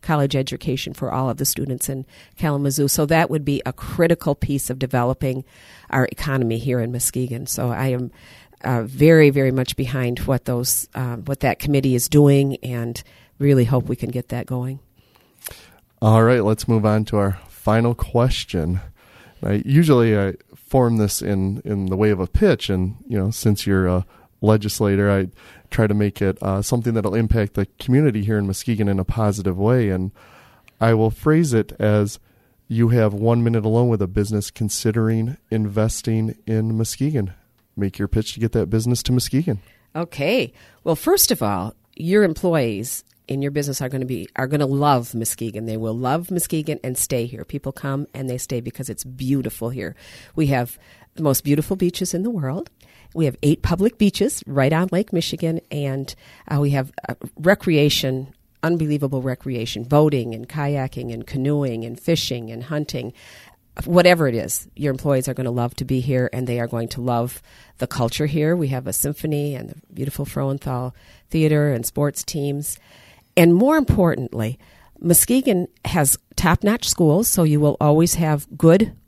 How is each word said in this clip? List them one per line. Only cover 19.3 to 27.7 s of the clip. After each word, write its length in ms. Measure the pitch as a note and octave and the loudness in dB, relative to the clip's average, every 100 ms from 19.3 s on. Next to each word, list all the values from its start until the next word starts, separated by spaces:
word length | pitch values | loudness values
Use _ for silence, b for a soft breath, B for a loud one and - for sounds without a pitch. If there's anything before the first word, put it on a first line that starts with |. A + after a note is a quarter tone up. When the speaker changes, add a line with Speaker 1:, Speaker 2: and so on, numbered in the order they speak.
| B | B
Speaker 2:
I, 200 | - G2+ | -2 -2
usually 520 | - C#3+ E3 C3 A#2 G#2 | 2 2 6 4 4 2
I 180 | G2 F2 _ | 0 -4 _
form 440 | - _ C3+ A#2+ A2+ | -20 _ 2 2 2
this 220 | G#2 - | 0 0
in, 420 | - G2 F#2+ G#2 | -2 -2 -2 -4
in 220 | G#2 G2+ F#2+ | -6 -4 -2
the 100 | F#2+ | 2
way 140 | G#2+ | 2
of 100 | G2 | 2
a 60 | F#2 | 0
pitch, 440 | - G#3 D3 - | 2 4 2 0
and, 260 | F#2+ F#2 G#2+ - | -2 -2 -4 -6
you 100 | G#2+ | -2
know, 120 | F#2+ | -2
since 360 | A2+ A2+ G2+ - | 0 0 2 2
you're 200 | F#2+ F#2 | 2 4
a 200 | F2+ F2+ b b _ | 0 -2 b b _
legislator, 680 | G#2 G#2+ G#2 - G#2 G2 G2+ | 2 4 2 0 2 2 2
I 180 | G2 F#2 B B B B | 2 0 B B B B
try 160 | - G#2+ | 0 2
to 80 | |
make 280 | G#2 G#2 - | 2 0 0
it, 180 | G2 F#2+ | -2 -2
uh, 200 | F#2+ F#2+ | -2 -2
something 320 | G2+ B2 A#2 | 0 -2 0
that'll 200 | A2+ G2+ | -2 0
impact 400 | G#2 A2 A#2 G2+ | 0 0 0 0
the 120 | - G2 | -2 -4